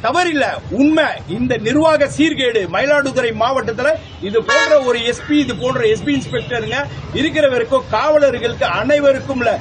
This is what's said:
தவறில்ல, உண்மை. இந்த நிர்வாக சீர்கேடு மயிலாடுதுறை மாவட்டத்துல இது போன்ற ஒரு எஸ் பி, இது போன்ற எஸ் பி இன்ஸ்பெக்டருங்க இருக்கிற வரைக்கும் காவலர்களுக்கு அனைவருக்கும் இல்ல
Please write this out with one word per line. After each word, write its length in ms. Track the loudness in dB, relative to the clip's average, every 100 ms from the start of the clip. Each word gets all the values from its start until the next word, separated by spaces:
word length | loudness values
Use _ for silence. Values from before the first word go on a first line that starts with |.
| 0
தவறில்ல, 400 | 0 0 0 -2 -4 -6 2
உண்மை. 260 | 2 4 0 -4 -8 -6
இந்த 180 | -4 -2 0
நிர்வாக 420 | 2 4 4 0 2
சீர்கேடு 460 | 0 2 0 0 -2
மயிலாடுதுறை 560 | -2 2 2 2 -2 -2 0
மாவட்டத்துல 480 | 0 0 -2 -2 0 -2 -6 -10 -2
இது 120 | -2 2
போன்ற 260 | 2 4 4 2
ஒரு 120 | -2 -2
எஸ் 120 | -4 0
பி, 80 | 0
இது 100 | 0 -2
போன்ற 200 | -2 0 0
எஸ் 120 | 0 0
பி 40 | -2
இன்ஸ்பெக்டருங்க 640 | -2 -6 -4 -6 -4 -4 -6 -10 -8 -2
இருக்கிற 240 | 0 2 2
வரைக்கும் 320 | 2 0 0 0
காவலர்களுக்கு 720 | 0 2 4 4 2 -4 -2 -2 0
அனைவருக்கும் 600 | 0 2 2 2 -2 -2
இல்ல 100 | 0 -2